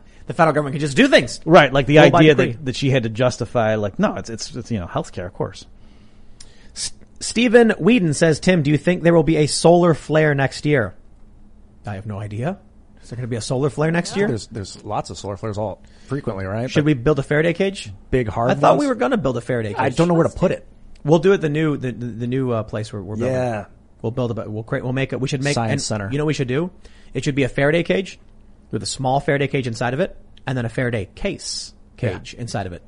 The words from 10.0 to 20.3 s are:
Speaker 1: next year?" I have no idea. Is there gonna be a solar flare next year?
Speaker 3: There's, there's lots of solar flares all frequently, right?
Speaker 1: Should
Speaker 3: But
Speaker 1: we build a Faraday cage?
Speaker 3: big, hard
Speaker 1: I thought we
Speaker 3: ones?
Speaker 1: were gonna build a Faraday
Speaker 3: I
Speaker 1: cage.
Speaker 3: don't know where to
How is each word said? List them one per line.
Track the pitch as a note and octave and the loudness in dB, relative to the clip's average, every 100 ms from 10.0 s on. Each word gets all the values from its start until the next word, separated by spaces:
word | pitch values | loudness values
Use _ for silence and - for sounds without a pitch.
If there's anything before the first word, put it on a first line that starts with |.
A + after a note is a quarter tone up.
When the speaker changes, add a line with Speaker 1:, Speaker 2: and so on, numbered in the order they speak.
| - D#3 D#3 C#3 | 0 2 2 2
Speaker 1:
next | C3 - | -2 -2
year?" | D3+ C#3+ F#2+ - - - - - - - - - | 0 0 0 -8 -20 -20 -20 -20 -20 -20 -20 -16
I | - G2 | -12 -12
have | G#2+ | -10
no | G2+ | -10
idea. | G#2 G#2+ C#3+ G3 - - - - | -10 -8 -8 -8 -14 -20 -20 -20
Is | - | -16
there | A#2 | -10
gonna | A#2+ | -8
be | A#2 | -6
a | |
solar | - B2+ C#3+ | -4 -2 -2
flare | - D#3+ | 0 0
next | F3 F3+ G3 | 0 -2 -2
year? | G#3 | -2
Speaker 3:
There's, | A2+ - | -2 -6
there's | A2 F#2+ - | -12 -12 -12
lots | F#2+ A2 - | -8 -8 -8
of | F2+ | -10
solar | F#2+ G2 | -10 -8
flares | A2+ G2+ | -8 -6
all | G#2+ - - - - | -6 -8 -16 -20 -10
frequently, | C#3 A#2 F#2+ | -8 -6 -6
right? | F#2+ G#2+ B2+ | -6 -6 -2
Speaker 1:
Should | D#3+ | 0
Speaker 3:
But | D3 | 2
Speaker 1:
we | |
build | C#3 A#2+ C#3+ | 2 0 0
a | |
Faraday | - D3+ E3+ | 0 0 0
cage? | E3 G3 G3 - - - | 0 -2 -4 -12 -16 -4
Speaker 3:
big, | B2+ A2 | -2 -2
hard | A2+ A#2+ | -2 0
Speaker 1:
I | |
thought | C#3+ - | 2 4
we | - | 4
Speaker 3:
ones? | C#4+ | 2
Speaker 1:
were | A#3 | 0
gonna | C4 B3 | 0 0
build | C#3 A#2+ | -2 -4
a | |
Faraday | - B2 G#2+ | -4 -4 -4
Speaker 3:
I | G#2 C3+ | -2 -2
Speaker 1:
cage. | B2+ | 2
Speaker 3:
don't | E3+ | 4
know | |
where | E3+ | 4
to | D3+ | 2